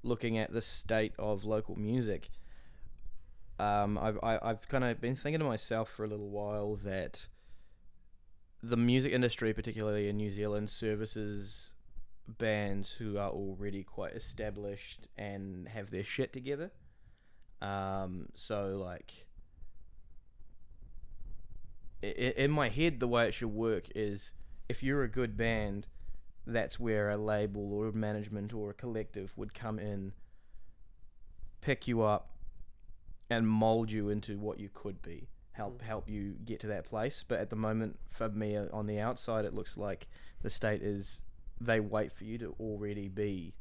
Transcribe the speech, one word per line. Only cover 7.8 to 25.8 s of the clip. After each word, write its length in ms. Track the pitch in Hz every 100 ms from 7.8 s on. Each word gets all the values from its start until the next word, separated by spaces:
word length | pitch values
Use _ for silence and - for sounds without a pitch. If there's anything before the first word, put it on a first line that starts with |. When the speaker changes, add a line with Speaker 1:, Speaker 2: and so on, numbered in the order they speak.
| - - - - - - - -
Speaker 1:
the 140 | 117 117
music 340 | 120 131 135
industry, 420 | 123 123 - 110
particularly 540 | 110 113 110 107 104 101
in 80 | 104
New 140 | 104
Zealand, 380 | 98 104 104 107
services 1040 | - 110 107 110 110 104 104 104 - - - - - - - -
bands 640 | 113 113 107 104 98 98
who 260 | - 110 101
are 120 | 101
already 520 | 80 98 95 101 98
quite 300 | 92 - 92
established 960 | - - - 107 101 101 101 - - - -
and 500 | 101 101 98 90 90
have 240 | 110 101
their 140 | 95 98
shit 260 | - 131
together. 400 | 135 127 143 180 - - - - - - - - -
Um, 680 | 98 98 95 98 95 92 -
so, 440 | - - 107 98 98
like, 300 | 90 87 - - - - - - - - - - - - - - - - - - - - - - - - - - - - - -
i-, 60 | 104
i-, 260 | - 123 -
in 140 | 139
my 180 | 151 127
head, 300 | 110 165 131
the 80 | 123
way 200 | 120 113
it 60 |
should 140 | - 117
work 340 | 104 113 101 - -
is 380 | 104 98 - - - - -
if 120 | -
you're 200 | 131 143
a 60 | 123
good 280 | 117 117 104
band, 500 | 113 113 104 101